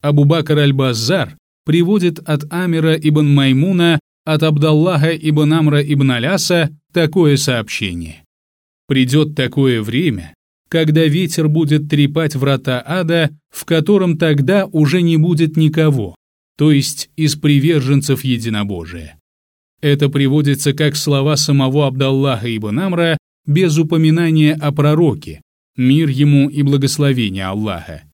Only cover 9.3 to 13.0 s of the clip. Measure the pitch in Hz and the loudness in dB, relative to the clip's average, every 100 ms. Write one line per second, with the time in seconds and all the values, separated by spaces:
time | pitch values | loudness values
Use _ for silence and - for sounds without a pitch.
9.3 | 147 127 135 135 120 107 117 170 104 82 | -2 -4 0 0 0 -2 -2 -2 -4 -10
10.3 | _ _ _ _ 165 160 156 160 151 185 | _ _ _ _ -2 0 2 2 0 -2
11.3 | 170 156 151 160 151 151 147 143 147 156 | -2 0 0 0 0 0 0 0 0 -4
12.3 | 147 135 135 135 127 - 175 | -2 -2 -2 -2 -6 -4 -6